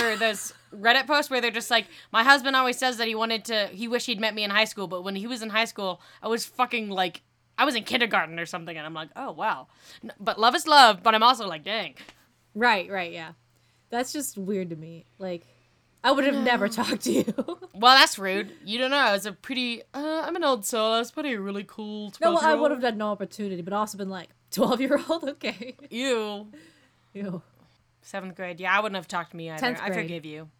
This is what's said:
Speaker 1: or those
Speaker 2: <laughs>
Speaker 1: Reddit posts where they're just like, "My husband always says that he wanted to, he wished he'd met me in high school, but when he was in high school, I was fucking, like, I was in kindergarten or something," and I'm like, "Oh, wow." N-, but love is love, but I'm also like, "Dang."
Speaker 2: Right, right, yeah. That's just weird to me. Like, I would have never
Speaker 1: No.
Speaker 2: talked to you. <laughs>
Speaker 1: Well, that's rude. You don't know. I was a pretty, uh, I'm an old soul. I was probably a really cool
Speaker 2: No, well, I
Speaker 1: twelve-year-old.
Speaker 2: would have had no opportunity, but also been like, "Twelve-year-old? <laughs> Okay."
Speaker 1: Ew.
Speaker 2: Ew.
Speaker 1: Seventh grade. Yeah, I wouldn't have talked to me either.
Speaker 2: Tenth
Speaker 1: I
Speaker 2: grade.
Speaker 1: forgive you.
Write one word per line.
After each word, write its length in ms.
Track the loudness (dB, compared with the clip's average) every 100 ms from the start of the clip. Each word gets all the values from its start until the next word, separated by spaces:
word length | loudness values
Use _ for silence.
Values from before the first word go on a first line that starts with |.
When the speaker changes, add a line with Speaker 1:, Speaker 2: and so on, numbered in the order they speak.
Speaker 1:
or 140 | 0 2
those 360 | 0 -2 -8 -14
Speaker 2:
<laughs> 120 | _ 0
Speaker 1:
Reddit 300 | 4 4 4
posts 220 | 0 2
where 120 | 0
they're 100 | -2
just 180 | -2 0
like, 140 | 0 0 -10 -2
"My 120 | 4
husband 320 | 6 6 4 2
always 220 | 2 0
says 200 | -2 0
that 100 | -4
he 80 | -2
wanted 300 | -2 -4 -2
to, 220 | -2 -4
he 200 | -6 -4
wished 200 | -4 -2
he'd 120 | -2
met 140 | -2 -2
me 80 |
in 60 | 0
high 140 | 2 2
school, 220 | -2 -8
but 160 | -6
when 120 | -6 -6
he 120 | -6
was 140 | -8
in 80 | -4
high 160 | -2 -2
school, 360 | -2 -6 -6 -12 -12
I 40 | -4
was 180 | -4 -4
fucking, 440 | -4 -2 -2 -4
like, 320 | -2 -2 -4 _ _ _ 0
I 80 | 0
was 100 | 0
in 80 |
kindergarten 560 | -2 0 2 2 0 -6
or 60 | -8
something," 300 | -8 -10 -10
and 100 | -10
I'm 80 |
like, 160 | -10 -12 -12
"Oh, 160 | -12
wow." 360 | -6 -4 -4 -10 _ -20 -20
N-, 100 | -18 -6
but 200 | -4 2
love 160 | 4 4
is 100 | 6
love, 360 | 10 10 8
but 100 | 4
I'm 100 | 6
also 240 | 6 4 -2
like, 160 | -8
"Dang." 320 | -6 -6 -6 -12 -20 -20 _ _ _ 0
Speaker 2:
Right, 340 | 2 2 0
right, 220 | -6 -6
yeah. 220 | -8 -12 -16 _ _ _ _ _
That's 220 | -6 -4
just 240 | -6 -8 -8
weird 320 | -6 -4 -6
to 40 | -10
me. 300 | -14 -18 -20 _
Like, 280 | -10 -10 -12 _ _ _ _ _
I 80 | 2
would 120 | 4
have 200 | 4 2
never 240 | 2 2 0
Speaker 1:
No. 40 |
Speaker 2:
talked 280 | -2 -2 -2
to 80 | 0
you. 480 | 0 0 -4 -6 -10
<laughs> 60 | -14 4
Speaker 1:
Well, 180 | 8 10
that's 220 | 8 4
rude. 320 | -2 -2 -4 -10 -8
You 120 | -2
don't 140 | 0
know. 60 | 2
I 160 | 4
was 120 | 2 -2
a 60 |
pretty, 520 | -10 -8 -4 -4 -6 -10
uh, 300 | -8 -4 -4 -4
I'm 100 | -2
an 80 |
old 220 | 0 0 -2
soul. 260 | -2 0 0
I 40 |
was 120 | -2
probably 200 | -6 -4
a 60 | -4
really 240 | -6 -8 -10
cool 460 | -12 -12 -10 -12 -2
Speaker 2:
No, 120 | 2
well, 60 | 4
I 40 |
Speaker 1:
twelve-year-old. 200 | 4 4
Speaker 2:
would 100 | 2
have 100 | 0
had 140 | -2 -2
no 100 | -4
opportunity, 500 | -4 -8 -8 -6 -6
but 100 | -4
also 260 | -4 -4 -6
been 120 | -10
like, 200 | -10 -14 _ _
"Twelve-year-old? 720 | 0 0 2 2 0 0 -4
<laughs> 60 | -4
Okay." 480 | -8 -8 -8 -14 -16 -12
Speaker 1:
Ew. 600 | -6 -2 -2 -2 -8 -14 -20 -20 _ _ _ _
Speaker 2:
Ew. 280 | -12 -10 -10 -12 _ _ _ _ _
Speaker 1:
Seventh 340 | -14 -12 -12 -10
grade. 240 | -10 -6
Yeah, 160 | 0 2
I 40 |
wouldn't 160 | 2 -4
have 100 | -6
talked 240 | -6 -6
to 60 | -10
me 120 | -10
either. 100 | -4
Speaker 2:
Tenth 180 | -4 -2
Speaker 1:
I 60 | -4
Speaker 2:
grade. 120 | -4
Speaker 1:
forgive 240 | -6 -10 -12
you. 240 | -14 -18 _